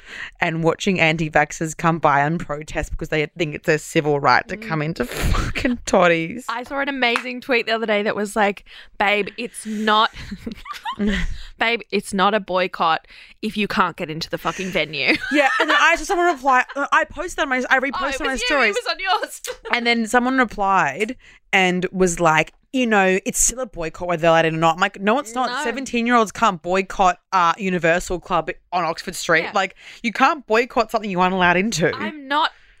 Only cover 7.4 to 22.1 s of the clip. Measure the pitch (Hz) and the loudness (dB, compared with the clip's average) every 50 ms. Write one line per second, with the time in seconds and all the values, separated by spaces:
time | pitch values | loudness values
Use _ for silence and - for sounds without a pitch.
7.4 | - - 247 233 - - 226 220 226 214 208 208 208 214 - 196 214 196 - 226 | -2 0 0 0 2 0 -2 -2 0 0 0 0 0 -2 -2 -2 -4 -4 0 0
8.4 | 202 202 196 - - - - - - - - - 208 196 208 208 196 196 - - | 0 0 0 -4 -12 -20 -20 -20 -20 -14 -4 -2 0 2 2 0 -2 -4 -6 -10
9.4 | 240 220 - - - 214 214 208 214 214 214 214 226 - - - - - 202 - | -10 -10 -10 -12 -10 -8 -6 -2 2 2 4 4 2 0 -2 -10 -14 -14 -14 -12
10.4 | - 233 - - - 1077 - - - 880 1017 - 202 214 190 185 180 - - - | -12 -14 -14 -10 -10 -10 -10 -8 -8 -8 -4 -2 -2 0 0 0 0 -2 -2 -6
11.4 | - - - - 233 226 233 233 - - - 208 - - 208 190 180 202 208 214 | -8 -12 -6 -4 -2 -2 -2 -4 -4 -4 -4 -4 -4 -2 0 2 2 2 2 0
12.4 | 196 - 180 185 185 185 - - 180 160 160 - _ - - - - - - - | -2 -2 -2 -2 -2 -2 -2 -2 0 0 0 -2 _ -14 -20 -20 -20 -20 -14 -8
13.4 | - 214 - 214 202 - - 214 185 170 196 - 180 147 156 160 - - - 156 | -8 -6 -2 -2 -2 -2 0 0 0 0 -2 -6 -8 -8 -6 -8 -6 -8 -8 -4
14.4 | - 165 - - 185 185 - 165 151 147 156 139 131 131 311 - - - 269 294 | -4 -4 -4 -4 -6 -4 -2 -2 -2 -2 -2 -2 2 2 2 0 0 0 2 2
15.4 | 269 254 - - 330 302 302 294 285 320 339 320 320 - 392 349 349 349 320 247 | 2 2 2 0 0 2 4 4 4 4 4 2 -2 -2 0 2 2 2 0 2
16.4 | 254 277 254 254 247 - - 277 285 - - 320 311 - - 294 349 339 - 370 | 2 2 4 4 2 0 -4 -6 -2 0 2 0 0 0 -6 -10 -10 -8 -4 -4
17.4 | 320 277 254 254 247 - 262 262 254 277 247 359 262 277 269 262 311 269 262 254 | -2 -2 0 -2 0 2 2 2 0 -2 -4 -4 -4 -4 -4 -4 -4 -4 -4 -2
18.4 | 480 494 302 277 240 208 - 480 - - 330 330 381 392 359 453 381 - - - | -2 0 2 2 2 2 0 -2 -2 -4 -6 -4 0 0 0 0 -2 -6 -10 -14
19.4 | - - 508 - - 440 240 240 233 240 233 233 226 214 254 247 240 254 262 262 | -12 -12 -12 -10 -4 -4 -2 0 0 0 0 0 0 2 2 2 2 2 2 2
20.4 | 247 202 - 208 196 196 196 185 160 139 131 170 226 220 254 - _ - - _ | 0 0 0 -2 0 2 4 4 2 2 0 -2 -4 -6 -6 -12 _ -20 -20 _
21.4 | _ - - 190 185 180 180 180 175 - - 180 185 180 | _ 0 2 4 4 4 2 0 -2 -2 0 2 2 2